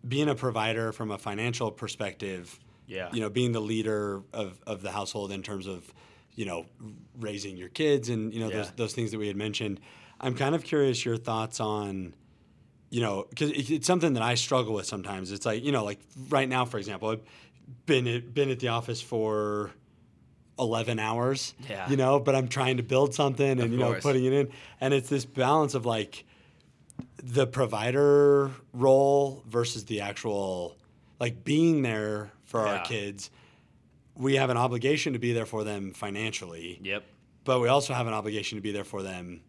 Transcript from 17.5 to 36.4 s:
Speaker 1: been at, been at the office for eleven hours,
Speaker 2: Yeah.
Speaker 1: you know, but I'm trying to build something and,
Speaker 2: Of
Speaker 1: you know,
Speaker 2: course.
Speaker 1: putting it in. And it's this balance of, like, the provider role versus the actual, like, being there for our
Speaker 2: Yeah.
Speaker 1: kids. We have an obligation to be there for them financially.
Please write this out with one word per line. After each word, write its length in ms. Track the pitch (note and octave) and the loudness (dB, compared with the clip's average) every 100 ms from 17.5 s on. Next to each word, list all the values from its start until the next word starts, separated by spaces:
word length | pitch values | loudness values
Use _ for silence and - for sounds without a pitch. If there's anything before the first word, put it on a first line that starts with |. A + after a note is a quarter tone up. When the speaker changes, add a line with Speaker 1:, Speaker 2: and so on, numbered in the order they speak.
| - - C3 - | -20 -20 -16 2
Speaker 1:
been 200 | C3+ B2 | 2 4
at, 260 | A#2+ B2 | -2 -4
been 160 | B2 C#3 | -2 0
at 100 | B2+ | 0
the 80 | B2 | 0
office 320 | A#2 A#2 A#2 | -2 -2 -8
for 680 | - A#2 A2 G#2+ G#2 G#2 G2+ - _ _ _ _ _ _ _ - | -4 -2 0 0 0 -2 -6 -10 _ _ _ _ _ _ _ -2
eleven 400 | B2 A2+ A#2 A2+ | 0 0 0 -2
hours, 540 | G#2+ A#2 B2 C3+ - - C3+ | 0 2 0 0 -4 -10 -10
Speaker 2:
Yeah. 220 | G2 G2 | -8 0
Speaker 1:
you 80 | C#3 | 2
know, 220 | C3 C#3+ | 6 4
but 160 | B2+ C3+ | 4 2
I'm 120 | B2+ | 2
trying 300 | C#3 C3 B2+ | 0 0 0
to 60 | |
build 320 | A#2+ C3 C#3 B2+ | 2 4 4 4
something 340 | C#3+ B2 C#3 | 2 4 2
and, 120 | B2+ | 4
Speaker 2:
Of 100 | A#2 | 2
Speaker 1:
you 60 | A#2+ | 2
know, 140 | A#2+ | 2
Speaker 2:
course. 120 | G2 | 2
Speaker 1:
putting 220 | C#3+ C3+ B2+ | 2 4 4
it 80 | |
in. 180 | C#3 C#3 - - - | 2 0 -4 -20 -4
And 140 | C3+ | 2
it's 160 | C#3 B2+ | 2 2
this 160 | C#3 B2 | -2 -2
balance 480 | - B2+ D3+ D3 | 0 4 4 4
of, 120 | C3+ A#2 | 0 0
like, 380 | A2+ G#2 - - - - _ _ _ _ - - - | 0 -2 -8 -20 -20 -20 _ _ _ _ -16 -16 -14
the 300 | B2+ B2 B2+ | -2 0 0
provider 1040 | B2+ A#2+ G#2+ A2+ C3 C#3+ C#3+ C#3+ C#3+ C#3 C3 - | 2 -2 0 0 4 6 8 8 6 4 -6 -14
role 720 | B2 C3 C3+ C#3 C#3 C#3 C3+ A2+ | 2 8 8 8 6 4 -2 -4
versus 380 | A#2 A#2 A#2 G2 | 0 0 -4 -4
the 160 | G#2+ | -4
actual, 760 | G2+ G2+ A#2 G2+ G2 F#2 F2 - _ _ _ _ | -4 -6 -4 -2 -2 -4 -6 -10 _ _ _ _
like, 240 | A#2+ A#2 | -4 -4
being 380 | - D3+ E3 D#3+ | 0 4 6 4
there 500 | B2+ A2 G#2+ G#2+ G#2 - | 2 0 -2 -2 -6 -14
for 180 | - A#2+ | -6 0
our 140 | G#2+ G2+ | 0 0
Speaker 2:
Yeah. 80 | |
Speaker 1:
kids. 480 | F2 A#2 G2+ G2+ F#2+ _ - _ _ _ _ _ _ - | -2 -4 -4 -8 -14 _ -20 _ _ _ _ _ _ -4
We 200 | C3 C3+ | 2 2
have 140 | C3+ | 4
an 60 | A#2+ | 4
obligation 560 | B2+ A#2+ B2+ D3+ D#3 | 2 2 2 2 0
to 60 | B2 | -2
be 140 | A#2+ | 0
there 120 | A#2 A2 | 0 -2
for 160 | A2+ | -4
them 300 | G#2+ G#2 G2 | -4 -4 -8
financially. 840 | - G#2 G2+ A2 G#2 | -8 -8 -4 -4 -6